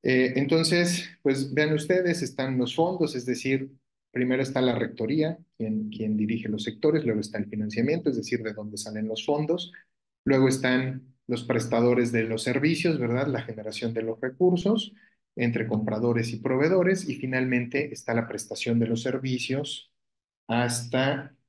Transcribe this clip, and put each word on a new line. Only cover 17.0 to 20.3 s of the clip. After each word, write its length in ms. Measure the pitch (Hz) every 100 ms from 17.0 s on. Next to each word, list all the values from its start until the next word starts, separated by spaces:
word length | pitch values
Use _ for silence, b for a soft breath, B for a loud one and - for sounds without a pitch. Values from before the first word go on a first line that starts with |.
| 151
y 60 | -
finalmente 760 | 131 127 127 123 120 139 143
está 200 | - -
la 140 | 117 117
prestación 520 | 104 - 107 - 117
de 80 | 113
los 140 | 113
servicios 880 | 131 127 131 127 - 131 147 - - _ _ _ _